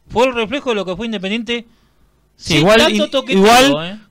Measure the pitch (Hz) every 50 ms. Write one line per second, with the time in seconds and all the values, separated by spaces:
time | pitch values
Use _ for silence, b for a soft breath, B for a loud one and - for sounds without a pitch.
0 | _ _ - 208 247 262 240 233 226 185 247 285 - 262 226 208 185 180 180 175
1 | 233 233 220 196 180 190 208 240 220 220 240 240 226 - _ _ _ _ _ _
2 | _ _ _ _ _ _ _ _ - - - 143 151 190 214 233 - 220 214 208
3 | 302 - - 269 233 220 226 190 190 214 233 254 262 277 277 151 165 175 202 220
4 | - _